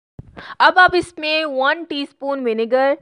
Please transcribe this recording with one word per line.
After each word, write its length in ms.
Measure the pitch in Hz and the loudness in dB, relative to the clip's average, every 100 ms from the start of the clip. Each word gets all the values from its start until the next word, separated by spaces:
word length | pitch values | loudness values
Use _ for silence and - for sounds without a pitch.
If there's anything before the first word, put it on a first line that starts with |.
| _ - - - - - | _ -20 -20 -20 -12 2
अब 180 | 285 349 | 4 6
आप 160 | 359 | 4
इसमें 500 | 359 - - 302 311 311 | 4 -2 -6 -4 -2 -2
वन 380 | 262 269 320 | -2 -2 -2
टीस्पून 600 | 320 285 277 _ 277 277 | -4 -8 -8 _ -6 -4
विनेगर, 520 | 247 220 226 254 269 294 | -4 -4 -2 0 0 -2